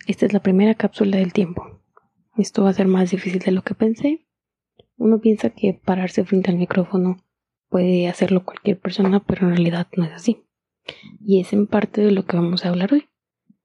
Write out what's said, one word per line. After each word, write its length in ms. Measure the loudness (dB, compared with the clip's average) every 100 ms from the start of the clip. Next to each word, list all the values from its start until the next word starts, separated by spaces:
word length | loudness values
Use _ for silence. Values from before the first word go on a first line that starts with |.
| -8
esta 180 | -2 0
es 80 |
la 80 | 0
primera 340 | 2 4 4 2
cápsula 400 | -2 -2 0 0
del 160 | 0
tiempo. 500 | -2 -4 -6 -14 -16 _ _ _ _ _ -4
Esto 280 | -2 0
va 60 | 2
a 20 |
ser 140 | 2 2
más 240 | 2 2
difícil 280 | -2 -4 -4
de 120 | -2
lo 100 | -2
que 140 | -2 -2
pensé. 520 | -2 0 -2 -4 _ _ _ _ _ _ _ -2
Uno 240 | 2 2
piensa 300 | 2 2 -2
que 220 | -2 -2
pararse 520 | -2 -2 -2 -2 -2 0
frente 260 | 0 0
al 60 | 0
micrófono 580 | 0 -2 -2 0 -2 -2 _ _ _ _ _
puede 400 | 0 2 2 0
hacerlo 340 | -2 0 0
cualquier 340 | -2 -6 -4 -4
persona, 460 | -4 -2 2 0 0
pero 220 | -2 0
en 80 | 2
realidad 320 | 0 -2 -4 -4
no 80 |
es 80 | -4
así. 320 | -4 -4 -4 _ _ _ _ -20 -20 -20 -10 0
Y 140 | 0
es 140 | 2
en 140 | 0 0
parte 340 | 0 0 0
de 100 | 2
lo 140 | 2 0
que 100 | -2
vamos 300 | 0 -2 -2
a 40 |
hablar 220 | -2 0
hoy. 140 | -2 -4 _ _ _ _ _